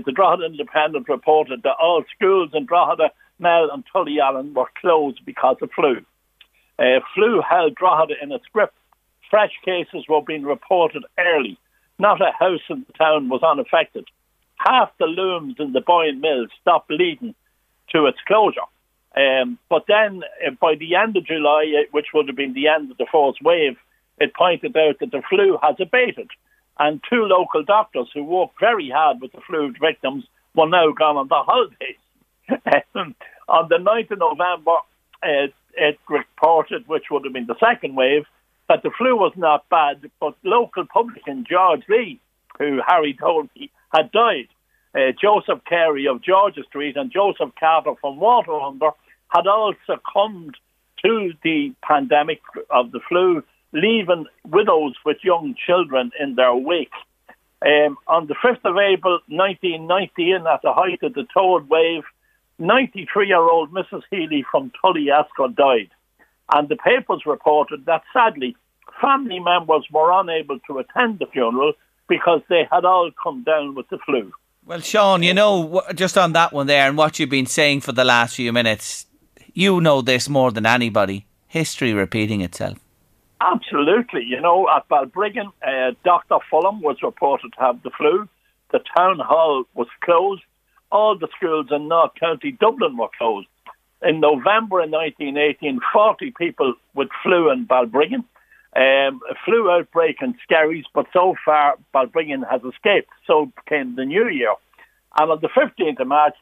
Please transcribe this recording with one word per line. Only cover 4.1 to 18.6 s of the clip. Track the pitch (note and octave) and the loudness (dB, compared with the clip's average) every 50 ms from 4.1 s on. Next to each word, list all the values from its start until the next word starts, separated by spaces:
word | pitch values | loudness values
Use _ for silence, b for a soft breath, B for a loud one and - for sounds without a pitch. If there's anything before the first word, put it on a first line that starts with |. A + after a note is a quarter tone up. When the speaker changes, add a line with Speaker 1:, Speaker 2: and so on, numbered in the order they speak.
| D3 D3 C#3 C3+ C3+ C3 C3+ D3 D3 | -2 0 0 0 -2 -4 -6 -6 -4
Speaker 1:
were | B2+ B2+ - - - | -4 -4 -4 -6 -4
closed | - F#3 E3 D#3 D3 C#3 - - - | 0 2 2 2 2 -2 -6 -10 -16
because | - - - - C3 B2+ - | -16 -4 0 0 0 0 0
of | - - | -4 -8
flu. | - - C#3 C#3+ A#2+ A2 - _ _ _ _ _ _ _ _ _ _ _ _ _ _ | -2 0 0 0 0 -2 -6 _ _ _ _ _ _ _ _ _ _ _ _ _ _
Uh, | - B2+ B2+ B2+ C3 B2+ - - | 0 2 2 2 2 0 -2 0
flu | F#3 G#3+ A#3+ A#3 F3 | 0 2 2 2 2
held | C3 C#3+ E3 F3+ E3+ D#3 B2+ | 2 2 2 2 2 0 0
Drogheda | - F3+ F3+ D3 D#3 D#3+ D3+ D3 B2+ | 0 0 2 2 2 2 0 -2 -6
in | D3 C#3+ | -10 -10
its | C#3 B2 - _ | -12 -12 -12 _
grip. | - G#3+ G3+ - - _ _ _ _ _ _ _ _ _ _ - | -2 -2 -2 -2 -4 _ _ _ _ _ _ _ _ _ _ 0
Fresh | - G#3+ G#3 - - - - | 2 2 2 2 -2 -6 -6
cases | F#3+ F#3 F3 D#3 - - E3 B2+ - | -6 -4 -4 -6 -8 -10 -12 -4 -2
were | D#3 D3+ | -2 -2
being | C#3+ - D#3 D#3 C#3 | -2 -2 -8 -6 -4
reported | C#3+ C#3+ B2 - - F#3+ F3+ E3+ D#3 - C#3+ A#2+ - _ | -6 -6 -4 -2 0 2 2 2 0 -2 -6 -14 -8 _
early. | - F3+ F3+ E3 D3+ B2+ G#2 F2+ - _ _ _ _ _ _ _ - | -2 0 0 0 0 -2 -4 -8 -14 _ _ _ _ _ _ _ 0
Not | F#3+ G#3 G3 D#3 | 2 2 4 4
a | F#3+ E3 | 2 0
house | - - E3 F#3 F3+ D3+ - - | 0 0 0 0 0 -2 -6 -10
in | D3+ C3 B2+ | -12 -12 -14
the | - - | -10 -4
town | - D#3 D#3 D#3 D3+ C#3 B2 | 0 2 2 2 2 0 -2
was | C3+ B2 E3 | -2 0 0
unaffected. | D#3+ D3 C#3 B2 - - E3 D3+ - - A#2 - - _ _ _ _ _ _ _ _ _ | 0 0 0 -2 0 0 -2 -2 -2 -8 -16 -18 -18 _ _ _ _ _ _ _ _ _
Half | - - G3 C4 B3+ G#3+ - _ | -2 0 2 2 2 2 0 _
the | - F3 | -4 -4
looms | D#3+ E3 F3+ F#3+ F#3 F3+ E3+ D3+ C#3 B2 - | -4 -2 -2 -4 -4 -4 -4 -6 -8 -10 -8
in | D3+ C#3 B2+ | -6 -4 -4
the | B2+ | -2
Boyne | B2 - F3 E3+ E3 D3+ C#3 C3 | 0 2 2 2 2 0 -2 -2
Mill | D3 D#3+ C#3+ B2+ A#2 G#2 - - | -2 -2 -2 -2 -4 -6 -10 -4
stopped | - F3+ E3+ D3+ - - | 0 0 0 0 0 -2
leading | D#3 D3+ F3+ F3 D#3 - B3 A3+ - _ _ _ _ _ _ _ _ _ _ - | -4 -2 -2 -2 -4 -6 -12 -14 -14 _ _ _ _ _ _ _ _ _ _ -4
to | - E3 D3+ | 0 2 2
its | C3+ A#2+ - - | 2 0 -2 -2
closure. | - F#3+ A3 G#3+ F3 - - | 0 2 2 2 2 0 -4